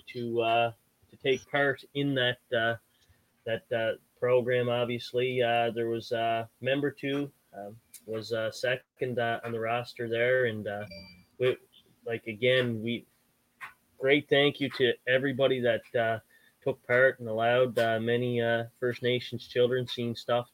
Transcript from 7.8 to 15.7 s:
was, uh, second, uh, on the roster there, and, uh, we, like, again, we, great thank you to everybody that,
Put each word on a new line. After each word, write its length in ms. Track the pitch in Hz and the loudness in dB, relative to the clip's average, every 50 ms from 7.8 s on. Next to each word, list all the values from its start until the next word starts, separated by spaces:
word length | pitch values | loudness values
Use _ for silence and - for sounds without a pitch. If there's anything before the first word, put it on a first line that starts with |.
| _ _ - - - | _ _ -20 -18 -12
was, 260 | 107 110 110 107 104 | -8 -8 -8 -6 -4
uh, 200 | 117 113 110 110 | -4 -2 -2 -4
second, 680 | - - - 123 123 - - _ _ - 139 127 120 120 | -4 -4 -2 -2 -2 -4 -6 _ _ -6 -6 -4 -2 -2
uh, 200 | 120 117 117 110 - | -2 -2 -2 -4 -4
on 80 | 117 | -6
the 80 | 117 113 | -6 -4
roster 480 | 110 113 117 123 117 - - - 120 113 | -2 -2 -2 -2 -4 -6 -8 -8 -6 -4
there, 380 | 117 113 120 123 127 127 127 | -2 0 2 2 2 2 2
and, 220 | 117 107 107 101 104 | 0 -2 -4 -6 -6
uh, 180 | 101 104 104 - - - - - - - - _ _ - | -6 -6 -8 -10 -12 -16 -18 -20 -20 -20 -20 _ _ -2
we, 160 | 127 127 117 - - _ - - _ _ _ _ - | 0 0 0 0 -6 _ -20 -20 _ _ _ _ -10
like, 200 | 117 117 113 - 120 | -8 -8 -6 -6 -8
again, 540 | 110 101 120 123 131 131 123 120 117 110 | -6 0 2 2 4 4 2 0 -2 -2
we, 240 | 110 117 117 110 - _ _ _ _ _ _ _ _ _ _ - - - - _ _ _ _ - | -4 -4 -6 -6 -8 _ _ _ _ _ _ _ _ _ _ -18 -18 -18 -18 _ _ _ _ -2
great 280 | 131 135 143 147 143 - | 2 4 4 4 4 4
thank 300 | 143 139 143 147 143 - | 4 4 4 4 2 -2
you 100 | 143 127 - - | -4 -4 -2 0
to 160 | 131 120 - - - 123 | 2 2 2 0 0 0
everybody 520 | 127 131 135 139 127 123 135 131 135 127 | 0 2 2 0 0 2 2 2 2 2
that, 400 | 120 120 | 2 2